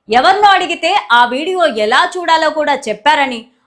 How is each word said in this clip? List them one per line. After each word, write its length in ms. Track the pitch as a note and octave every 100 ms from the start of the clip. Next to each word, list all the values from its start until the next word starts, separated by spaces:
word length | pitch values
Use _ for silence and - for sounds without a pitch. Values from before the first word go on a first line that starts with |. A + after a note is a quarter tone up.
| _
ఎవరినో 360 | A3+ D4+ G4 G#4
అడిగితే 600 | F#4+ F4+ E4+ D#4+ G4 -
ఆ 140 | A#3+ A#3+
వీడియో 400 | B3+ D#4+ F#4 E4
ఎలా 440 | A3 G#3+ B3+ F4 F4+
చూడాలో 320 | E4+ E4 D#4
కూడా 240 | D4+ D4 C#4+ -
చెప్పారని, 560 | G#3 C#4+ D4+ C4+ A#3 A3 _